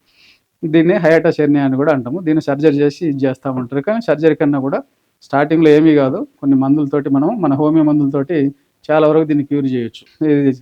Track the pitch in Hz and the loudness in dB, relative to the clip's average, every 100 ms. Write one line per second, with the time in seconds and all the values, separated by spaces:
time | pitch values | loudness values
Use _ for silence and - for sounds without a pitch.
0 | _ _ _ _ _ _ 165 156 165 202 | _ _ _ _ _ _ -2 0 2 2
1 | 165 160 165 156 147 147 139 131 151 139 | 2 2 2 0 0 0 0 0 0 -2
2 | 120 165 170 156 151 139 156 143 147 143 | -4 -6 -2 -2 -2 0 0 2 -2 -2
3 | 170 139 131 127 139 127 123 139 139 220 | -6 -2 -4 -4 -6 -8 -6 -6 -4 -4
4 | 233 147 160 156 151 143 135 196 - _ | -2 0 0 0 -2 -2 -4 -6 -8 _
5 | _ _ _ 139 151 160 156 151 165 147 | _ _ _ -2 0 2 4 6 4 4
6 | 135 165 294 _ 139 135 135 151 143 147 | 0 -2 -8 _ 0 0 2 0 0 -4
7 | 143 139 156 233 160 135 151 160 151 147 | -2 0 0 -2 -2 0 0 2 2 2
8 | 139 139 139 170 139 139 _ _ - 156 | 0 -2 -4 -2 -2 -4 _ _ -2 2
9 | 156 156 156 147 139 143 135 127 117 - | 4 2 0 -2 -2 -4 -2 -4 -6 -12
10 | _ _ 156 147 139 123 | _ _ 0 2 0 -2